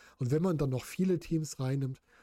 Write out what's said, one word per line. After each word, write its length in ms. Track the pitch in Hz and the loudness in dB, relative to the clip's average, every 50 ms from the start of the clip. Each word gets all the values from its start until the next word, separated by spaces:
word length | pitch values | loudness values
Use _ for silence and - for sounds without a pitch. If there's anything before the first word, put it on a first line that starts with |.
| - - - - | -20 -18 -8 -4
Und 140 | 131 120 | -2 0
wenn 100 | 139 156 | 2 2
man 160 | 175 190 170 143 | 2 2 2 2
dann 120 | 147 135 | 0 0
noch 160 | 127 123 - | -2 -2 -4
viele 340 | - - - 185 190 180 165 | -6 -2 0 2 2 2 0
Teams 400 | - - 165 160 156 147 - - | 0 0 -2 -2 -2 -2 -6 -4
reinnimmt, 420 | 135 131 135 139 135 127 131 - _ _ _ - | -2 0 0 0 -2 -2 -4 -8 _ _ _ -20